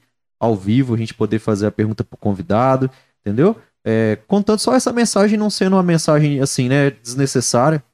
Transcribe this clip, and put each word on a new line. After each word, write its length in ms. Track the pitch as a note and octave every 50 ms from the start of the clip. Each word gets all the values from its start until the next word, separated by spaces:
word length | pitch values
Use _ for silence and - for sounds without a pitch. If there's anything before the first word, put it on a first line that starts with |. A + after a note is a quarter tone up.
| _ _ _ _ _ _ _ -
ao 160 | A2 A#2 A2+
vivo, 380 | F#2+ F#2 G2+ A2 C3 C3+ B2 A2+
a 60 | A2+
gente 160 | A2+ A2 -
poder 240 | - A2 G2+ A2 A2
fazer 280 | - - A2 G2 G#2
a 40 | G#2
pergunta 340 | - - G#2+ G#2+ G#2+ - A#2+
pro 140 | - - -
convidado, 720 | - G#2+ G2 F#2 F2 - G2 A2 B2+ C3+ C3 C3 C3 C3 - _ _ _ _ _ -
entendeu? 340 | G#2 G2+ A#2 D3+ G3+ A3+ - _ _ _ _ -
É, 360 | A2 A2 A2 A2+ G#2+ G#2+ - _ -
contando 300 | G3 G#3 G3+ - G#3+ G#3
só 160 | - A#3 B3
essa 180 | C4 - B3 A#3
mensagem 460 | A#3+ A#3 G#3+ - G3+ G3 G#3+ A3 G#3+
não 100 | G#3+ G#3
sendo 280 | - - G3 F#3+ F#3+
uma 60 | F#3+ F3+
mensagem, 580 | F3 E3+ D#3+ - - D3+ D3 D3+ D3 C#3+ C3+
assim, 280 | C3+ C#3 - - B2+ B2
né, 220 | C3+ C#3+ C#3+ C#3
desnecessária, 920 | B2 - - A#2 B2 C3+ C#3 C3+ - C3 A#2 - - A#2+ B2+ D3+ D#3+ D3 - _